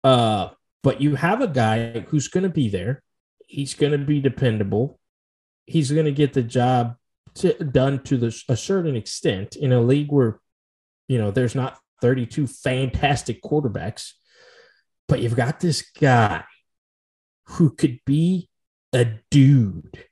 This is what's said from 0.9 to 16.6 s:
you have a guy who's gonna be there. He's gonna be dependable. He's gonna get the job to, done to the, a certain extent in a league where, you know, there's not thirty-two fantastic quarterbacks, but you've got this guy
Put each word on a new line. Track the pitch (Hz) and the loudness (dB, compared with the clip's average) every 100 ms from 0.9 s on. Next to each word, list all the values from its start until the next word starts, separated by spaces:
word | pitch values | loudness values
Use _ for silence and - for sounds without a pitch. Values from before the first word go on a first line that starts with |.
| - | 0
you | 143 | -2
have | 139 160 226 | 0 -2 0
a | 240 | -2
guy | 127 110 113 117 117 - | 0 2 0 -2 -8 -4
who's | 156 - | -4 -2
gonna | 185 190 | -4 -2
be | 160 117 | -2 -2
there. | 95 95 139 _ _ _ _ _ | -2 -6 -8 _ _ _ _ _
He's | - 139 | -10 -10
gonna | - 147 147 | -2 0 0
be | 139 147 | 0 0
dependable. | 135 123 127 110 98 101 139 _ _ _ _ _ _ _ | 0 0 0 0 -2 -2 -4 _ _ _ _ _ _ _
He's | - 160 131 | -4 -2 0
gonna | 151 156 | 0 0
get | 143 143 | 0 0
the | 135 | 0
job | 117 127 123 123 120 - _ _ _ | -2 0 2 0 -2 -8 _ _ _
to, | - 180 | -2 -2
done | - 151 127 135 139 | 0 0 2 2 -2
to | - 131 | -2 -2
the, | 117 - - | -2 -4 -4
a | 120 | -4
certain | - 196 165 | 0 -2 -2
extent | 123 - - 165 95 104 | -4 -8 -4 -4 -4 -8
in | - 135 | -4 0
a | 123 | 2
league | 117 143 147 | 4 2 2
where, | 143 117 - _ _ _ _ _ _ - | 2 0 -2 _ _ _ _ _ _ -4
you | 127 | -2
know, | 104 | 0
there's | 104 123 | 0 -2
not | 139 123 - _ _ | -2 -6 -8 _ _
thirty-two | 123 131 120 - | 0 0 -2 -4
fantastic | 135 - 135 127 131 - 139 139 - 113 | -6 -4 -4 -2 -4 -2 0 -2 -4 -10
quarterbacks, | - 151 139 98 90 - - _ _ _ - - _ _ _ _ - | -4 -2 -2 -6 -10 -12 -20 _ _ _ -20 -20 _ _ _ _ -4
but | 127 | -2
you've | 117 | 0
got | 117 123 - | 0 -2 -2
this | 175 143 - - | -2 -2 -8 0
guy | 143 123 104 80 - _ | 4 4 4 -2 -12 _